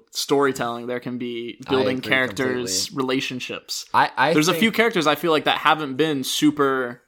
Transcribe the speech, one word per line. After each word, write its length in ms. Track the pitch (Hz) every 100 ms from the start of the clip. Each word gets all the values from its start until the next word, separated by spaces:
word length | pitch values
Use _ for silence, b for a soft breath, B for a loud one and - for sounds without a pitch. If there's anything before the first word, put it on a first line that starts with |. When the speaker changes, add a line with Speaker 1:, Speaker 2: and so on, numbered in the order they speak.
| _
Speaker 1:
storytelling. 760 | - - 143 139 131 120 120 120
There 100 | 123
can 200 | 123 123
be 420 | 123 117 120 - 127
Speaker 2:
I 40 |
Speaker 1:
building 280 | 131 131 127
Speaker 2:
agree 100 | -
Speaker 1:
characters, 760 | 131 127 - 127 127 120 - -
Speaker 2:
completely. 100 | 147
Speaker 1:
relationships. 880 | 131 131 - 127 - 95 - - -
Speaker 2:
I, 160 | 113 147 -
I 160 | 139
Speaker 1:
There's 140 | 156 156
Speaker 2:
think 100 | 170
Speaker 1:
a 40 |
few 120 | 220
characters 340 | - 226 185 151
I 80 |
feel 160 | 147 175
like 140 | 151
that 140 | 139 -
haven't 360 | 151 156 147 131
been 280 | 160 143
super 760 | 131 - 151 147 139 131 123 120